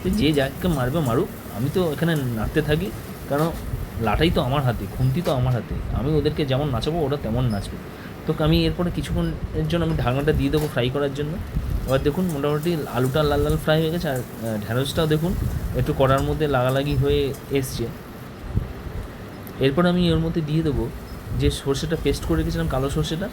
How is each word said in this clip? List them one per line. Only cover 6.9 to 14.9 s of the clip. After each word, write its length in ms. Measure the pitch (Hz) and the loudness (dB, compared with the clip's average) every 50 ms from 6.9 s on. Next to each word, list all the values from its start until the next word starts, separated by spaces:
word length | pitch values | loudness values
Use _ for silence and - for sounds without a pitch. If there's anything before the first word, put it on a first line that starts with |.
| 156 175 156 | 0 0 0
ওরা 120 | 131 143 143 | 0 0 -2
তেমন 260 | - 110 110 123 131 120 | -2 -2 0 2 2 2
নাচবে। 280 | 107 101 98 - - - - - - - - - - - - | 0 -2 -4 -6 -8 -10 -12 -12 -14 -14 -14 -14 -14 -10 -4
তো 60 | - 156 151 160 | -4 0 2 4
আমি 140 | 151 165 170 165 | 4 4 4 4
এরপরে 240 | 160 156 156 180 175 | 2 0 0 -2 -2
কিছুক্ষণের 760 | 165 165 147 - 170 175 170 165 156 - - - - 156 156 156 | -2 -4 -4 -2 -2 0 0 -2 -2 -4 -6 -4 -2 -2 -2 0
জন্য 160 | 165 170 165 | 0 0 0
আমি 100 | 160 160 151 | 0 0 0
ঢাকনাটা 360 | 120 123 127 135 143 156 151 | 0 0 0 2 2 2 2
দিয়ে 180 | 139 135 139 147 | 2 2 2 2
দেবো 120 | 151 151 147 - | 2 0 0 -2
ফ্রাই 140 | 131 120 123 | 0 0 0
করার 240 | 127 143 143 143 139 | 0 0 0 0 -2
জন্য। 200 | 139 147 147 160 220 - - - - - - - - - - | -4 -4 -4 -4 -6 -8 -4 -4 -4 -4 -2 -2 -2 0 0
এবার 120 | 127 135 - | 0 2 2
দেখুন 220 | 147 143 185 185 180 160 | 2 2 2 0 0 0
মোটামুটি 380 | 139 139 147 147 151 147 170 175 160 135 - - | 0 0 0 0 2 0 0 0 0 -2 -2 0
আলুটা 280 | 120 127 131 135 156 151 | 0 0 2 2 2 2
লাল 180 | 147 147 143 | 4 2 2
লাল 160 | 147 147 156 156 | 2 2 2 0
ফ্রাই 200 | - - 156 156 | 2 2 2 4
হয়ে 100 | 160 160 | 4 2
গেছে, 160 | 160 175 175 160 | 0 0 -2 -2
আর, 100 | 135 127 | -2 -4
আহ, 380 | 120 - - - 110 113 110 107 101 | -4 -8 -8 -6 -4 -4 -2 -4 -4
ঢ্যাঁড়সটাও 440 | 95 113 123 135 143 | -2 0 0 0 0